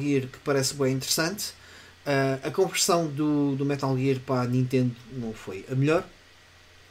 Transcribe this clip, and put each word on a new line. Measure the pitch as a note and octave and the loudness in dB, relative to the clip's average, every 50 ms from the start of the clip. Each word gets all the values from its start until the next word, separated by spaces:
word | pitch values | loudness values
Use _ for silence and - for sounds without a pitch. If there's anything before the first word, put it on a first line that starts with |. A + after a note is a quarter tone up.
Gear | C#3 C#3+ C#3+ C3+ C3 | 0 0 0 0 0
que | C3 - - - | -2 -8 -8 -2
parece | D3 C#3 C#3 C3 C3 D3+ | 0 0 0 0 0 -2
bem | C#3 C3+ C3 C3 | 0 0 0 0
interessante. | C3 C3 - - - D#3+ E3+ G3+ G#3 - - - - - - - - - - - - - | 0 -2 -2 0 0 0 -2 -4 -6 -8 -10 -10 -14 -20 -20 -20 -20 -20 -20 -20 -10 -4
Ah, | D3 C#3+ C#3 C#3 C3+ C3+ C3 - | 0 0 2 2 0 0 -2 -4
a | D3+ | -4
conversão | C3 - F#3+ E3+ - - - - F3+ E3+ E3 | 0 0 0 0 0 0 2 2 4 2 2
do, | D3+ C#3 C#3+ D3+ D3+ D3 D3 C#3+ C#3+ C3+ | 0 -2 -2 0 2 2 2 2 2 0
do | C3+ C#3+ | 0 0
Metal | C#3 C#3+ C3+ C#3+ C3+ C3+ | 0 -2 0 0 0 0
Gear | B2+ C3 C#3 C3+ B2+ | 2 2 2 0 0
para | B2+ - C3+ B2 | 0 -2 0 0
a | B2 | 0
Nintendo | A#2+ B2 C3 B2+ B2+ C#3 C3 B2+ B2 A#2+ - - - | 2 2 2 2 2 2 2 2 2 -2 -6 -12 -14
não | C3+ C3 A#2 A2+ | -10 -8 -8 -8
foi | G#2+ - - - F#2 F#2+ G2 - | -10 -10 -10 -10 -10 -10 -8 -4
a | C3+ | 0
melhor. | C3 C#3 D3 D#3+ F3+ F#3 - - - - - - - - - - - - - - - - - | 2 4 4 4 2 0 -4 -12 -20 -20 -20 -20 -20 -20 -20 -20 -20 -20 -20 -20 -20 -20 -10